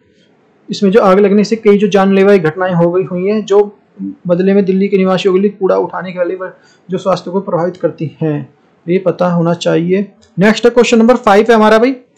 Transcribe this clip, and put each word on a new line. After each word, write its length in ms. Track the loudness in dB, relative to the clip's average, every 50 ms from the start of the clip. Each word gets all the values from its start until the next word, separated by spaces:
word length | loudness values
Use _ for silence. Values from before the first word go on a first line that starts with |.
| _ _ _ _ _ _ _ _ _ _ _ _ _ -12
इसमें 220 | -6 -2 0 2
जो 100 | 2 4
आग 180 | 4 4 4 4
लगने 240 | 4 4 2 2 0
से 120 | 0 -2
कई 220 | -2 2 2 2
जो 100 | 2 2
जानलेवा 500 | 2 2 2 2 2 2 2 4 4 4
घटनाएं 360 | 2 2 -2 -2 -2 -4 -2 0
हो 180 | 0 0 0
गई 120 | 0 -2 -4
हुई 240 | -4 -6 -4 -4
हैं, 180 | -4 -4 -4 -2
जो 320 | 0 2 2 0 0 -4 _ _ _ _ -14 -12 -12 -12 -8 -4
बदले 260 | -2 -2 0 0 2 2
में 120 | 2 0
दिल्ली 220 | 0 0 0 0
के 100 | 0 0
निवासियों 360 | 0 0 0 0 0 0 0 0
के 60 | 0
लिए 100 | 0 -2
कूड़ा 280 | -2 -2 -2 0 0
उठाने 340 | 0 -2 -4 -8 -10 -12 -8
के 80 | -6 -6
वाले 180 | -6 -4 -6 -8 -10 -12 -16 _ _ _ _ _ _ -10
जो 80 | -8
स्वास्थ्य 340 | -6 -2 -2 -4 -4 -4 -6
को 80 | -6 -6
प्रभावित 380 | -4 -4 -4 -4 -4 -4 -4
करती 400 | -4 -6 -6 -6 -6 -10 -10 -8 -6
हैं, 320 | -4 -4 -4 -6 -8 -12 _ _ _ _ _ _ -6 -4
ये 100 | -4 -2
पता 280 | -2 -2 -2 -2 -2 -2
होना 220 | 0 0 0 0 -2
चाहिए। 580 | -2 -2 -2 -2 0 0 0 -2 -2 -2 -6 _ _ _ _ _ 0
Next 280 | 2 2 2 2 0
question 320 | 2 2 2 2 2 2 2
number 160 | 4 4 2
five 300 | 2 2 2 2 2 4 4
है 60 | 2
हमारा 220 | 4 4 4 4
भाई। 140 | 2 2 -2 -6 -8 -12 _ _